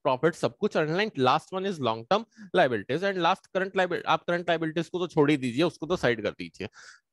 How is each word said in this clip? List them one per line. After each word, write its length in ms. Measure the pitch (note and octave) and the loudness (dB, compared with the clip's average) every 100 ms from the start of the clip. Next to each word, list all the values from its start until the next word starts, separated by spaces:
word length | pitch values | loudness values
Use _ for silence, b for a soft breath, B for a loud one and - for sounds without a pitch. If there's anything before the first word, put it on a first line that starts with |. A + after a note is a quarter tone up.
प्रॉफिट 320 | C#3+ B2+ D#3+ - | -2 0 0 0
सब 220 | C#3 - | -4 -2
कुछ, 200 | G#3 - | -2 0
and 420 | D3+ E3+ G#3+ C#3 | 0 0 -2 2
last 340 | B2+ D3 - F#3 | 2 2 0 -6
one 160 | F#3+ | -6
is 80 | E3+ | -2
long 220 | B2 A2+ A2+ | -2 -2 0
term 140 | G3+ A3+ B G3+ F#3 | 0 -2 B -4 2
liabilities 520 | D3 A2+ F#2+ C#3+ G3 | 2 0 -2 -2 -2
and 140 | F#3 E3 | 0 0
last 220 | F#3+ _ F#3+ | 0 _ -4
current 200 | F#3 F#3+ | -2 0
liabil-, 300 | F3+ E3 - | 0 -2 0
आप 180 | D#3+ - | -2 0
current 220 | F3 F3 | -2 0
liabilities 400 | E3 D#3+ D#3+ D#3+ | 0 -2 -4 -4
को 100 | F3+ | -4
तो 80 | F3 | -2
छोड़ 220 | D#3+ C#3+ | 2 4
ही 60 | D3+ | 4
दीजिए, 260 | B2+ A#2+ | 0 0
उसको 220 | E3+ - D3+ | 0 -2 -4
तो 100 | F3+ | 0
side 260 | C3 A2+ | 0 0
कर 80 | G2+ | -2
दीजिए। 380 | - E2+ - F#2+ B B B _ | -6 -10 -10 -12 B B B _